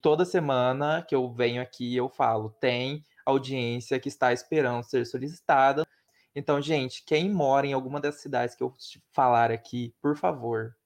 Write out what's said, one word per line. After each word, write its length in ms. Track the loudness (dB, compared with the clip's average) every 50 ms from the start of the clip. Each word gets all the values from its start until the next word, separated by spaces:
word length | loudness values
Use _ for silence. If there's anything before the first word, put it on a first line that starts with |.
Toda 240 | 4 4 4 4 2
semana 720 | 2 2 0 2 2 2 2 2 2 0 0 0 0 -2 -2
que 140 | -2 -2 -2
eu 180 | 0 0 -2
venho 300 | -2 0 0 0 0 -2
aqui, 340 | -8 -8 -10 -8 -6 -2 -2
eu 140 | -2 -2 -2
falo, 400 | -2 0 0 0 0 0 -4 -6 -8 _
tem 420 | 0 0 0 0 -2 -4 -6 -8 -12 _ _ _ _
audiência 720 | 0 0 0 0 -4 -4 -4 -2 -2 -4 -6 -4 -4 -6 -4
que 100 | -4 -8
está 240 | -4 _ 2 2
esperando 500 | 2 0 -2 _ 0 0 0 0 -2 -4
ser 240 | -6 -2 -2 -2 -2
solicitada. 800 | -2 -6 -8 -8 -10 -12 -8 _ 2 4 4 4 4 4 0 -4 _ _ _ _ _ _ _ _ _ _
Então, 260 | -8 -2 0 0 0
gente, 420 | 0 0 0 0 0 -4 -8 -12 _
quem 240 | 0 0 2 2 0
mora 360 | 0 0 2 4 4 2 2
em 60 | 2
alguma 280 | -2 -2 -4 -4 -6 -4
das 200 | -4 -4 -6 -6
cidades 340 | -10 -4 -2 -2 -2 -2 -4
que 80 | _
eu 100 | -6 -6
te 300 | -6 _ -20 -20 -20 -20 _ _
falar 380 | _ 2 4 4 6 4 4 2
aqui, 440 | 2 -4 -6 -10 -8 -8 -8 -8 _ _
por 140 | -2 -2 -2
favor 580 | 0 -2 -2 -2 -2 -4 -4 -4 -4 -6 -8 -12 _ _